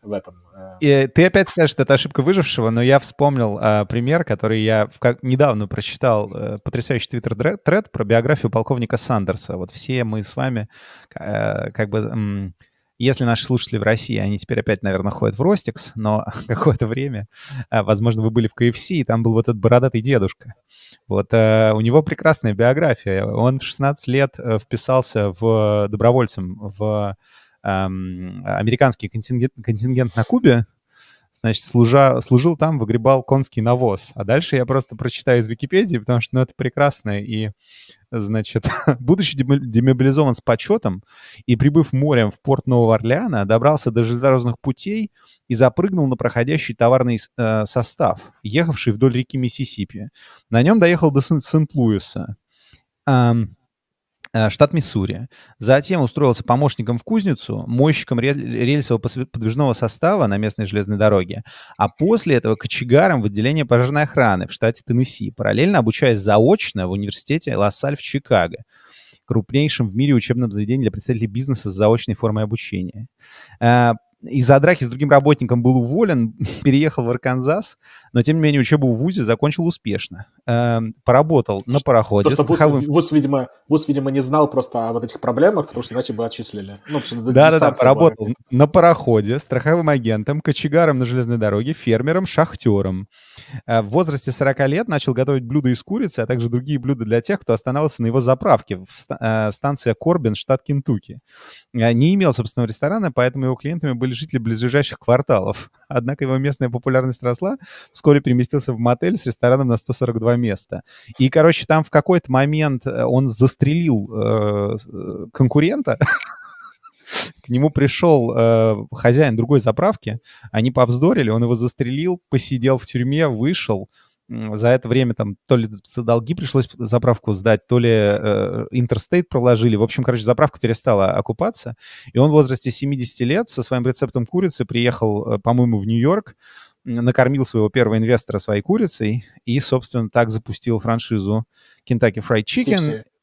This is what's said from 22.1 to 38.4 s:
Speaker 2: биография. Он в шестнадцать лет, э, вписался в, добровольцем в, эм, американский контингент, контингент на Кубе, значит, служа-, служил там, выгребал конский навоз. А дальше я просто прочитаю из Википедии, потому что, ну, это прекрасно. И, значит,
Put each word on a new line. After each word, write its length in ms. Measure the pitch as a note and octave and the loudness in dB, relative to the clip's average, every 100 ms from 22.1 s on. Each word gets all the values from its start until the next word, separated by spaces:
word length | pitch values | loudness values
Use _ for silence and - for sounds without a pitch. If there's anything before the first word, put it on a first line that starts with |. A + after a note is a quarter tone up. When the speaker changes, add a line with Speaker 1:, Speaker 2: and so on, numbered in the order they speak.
| - D#3+ D3+ A#2 | 0 0 0 -2
Speaker 2:
биография. 720 | G2 A#2 C3+ E3 A#2+ - F#2+ G#2 | 2 2 2 0 -2 -2 -4 -2
Он 320 | G#2 A#2+ C3+ | 0 0 0
в 60 | |
шестнадцать 440 | - - C#3 D3 - | -6 -4 -2 -2 -2
лет, 280 | C3 C#3 - | 0 0 -2
э, 200 | B2 A2 | -4 -4
вписался 720 | - A#2 - C3 B2 A2+ G#2 F2+ | -2 -8 0 0 0 -2 -2 -2
в, 500 | A2+ A2 G#2+ G#2 G2+ | 0 2 2 0 -2
добровольцем 680 | G#2 A#2 B2+ A#2 - F#2 F#2 | 2 2 4 0 -4 -10 -10
в, 580 | G#2+ G2 G#2+ G#2+ G2+ G2 _ _ _ _ | -14 -6 -4 -2 -4 -8 _ _ _ _
эм, 800 | - F#2+ F#2+ F#2+ F#2 F2+ F#2 F#2+ F#2+ | -4 -2 -2 -6 -8 -10 -12 -12 -6
американский 640 | G2 G#2+ A#2 C#3 A#2 G#2+ | -2 0 2 2 0 -8
контингент, 420 | A2+ - B2+ B2+ - | -10 -6 -2 -2 -4
контингент 540 | A2 A2 B2 B2+ B2 - | -6 -4 -2 0 0 -2
на 80 | |
Кубе, 420 | A2 B3 A#3 A#2+ A2 _ _ _ _ _ _ | 0 0 2 0 -2 _ _ _ _ _ _
значит, 320 | - A2+ A2 | -8 -4 -4
служа-, 560 | - A#2+ A#2 C3+ C#3 B2 | -2 2 4 6 4 2
служил 340 | - B2 D3+ D#3+ | 2 2 2 0
там, 220 | D#3 D3+ | -2 -2
выгребал 440 | A2 A#2 A#2+ C3+ | -2 0 2 0
конский 400 | B2 C3+ C3 - | 2 -2 0 -2
навоз. 500 | A2 B2 B2+ G2 - - | 0 2 0 -2 -8 -12
А 80 | |
дальше 320 | G2+ C3 E3+ C#3 | -2 -2 0 -4
я 100 | B2 | 0
просто 300 | C3+ - A2+ | -2 -4 -8
прочитаю 440 | B2 - - B2 | -8 -6 0 0
из 80 | A2 | 0
Википедии, 500 | A2+ C#3 F#3+ G3+ C3 | -6 -2 0 2 -2
потому 220 | G#2+ B2 | 0 -2
что, 160 | A2+ B2+ | 0 -2
ну, 60 | |
это 120 | C3 _ | -2 _
прекрасно. 640 | B2+ - C#3+ - A2 G2+ | -6 0 0 0 -6 -6
И, 280 | G#2 A2 G#2+ - _ - - - _ | -6 -6 -6 -8 _ -20 -20 -20 _
значит, 540 | A#2+ G2+ A2 | -8 -4 -4